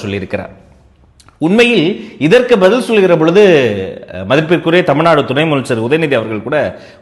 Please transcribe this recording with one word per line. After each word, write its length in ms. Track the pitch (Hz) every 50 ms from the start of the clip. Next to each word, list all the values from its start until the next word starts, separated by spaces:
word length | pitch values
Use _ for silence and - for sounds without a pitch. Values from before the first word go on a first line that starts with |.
| -
சொல்லியிருக்கிறார். 420 | 104 98 101 95 90 - 98 92 - - - - _ _ _ _ _ _ _ _ _ _ _ _ _ _ _
உண்மையில் 800 | 151 165 190 233 240 240 240 208 147 170 214 - - - - -
இதற்கு 400 | 131 156 190 254 247 - 247 202
பதில் 220 | 185 185 214 254
சொல்கிற 360 | 240 - 233 214 190 180 175
பொழுது, 280 | 160 156 160 170 202 214 196 175 147 131 113 104 98 92 92 - - - - -
அஹ், 140 | 90 95
மதிப்பிற்குரிய 560 | 95 127 147 160 156 180 165 - 165 165 180 175
தமிழ்நாடு 420 | 165 143 143 160 170 165 147 131
துணை 200 | 110 127 139 156
முதலமைச்சர் 420 | 165 151 135 120 - 131 113 110 120
உதயநிதி 260 | 143 160 165 147 135
அவர்கள் 280 | 117 110 110 110 107 101
கூட 380 | 120 147 151 123 95 90 - - - - -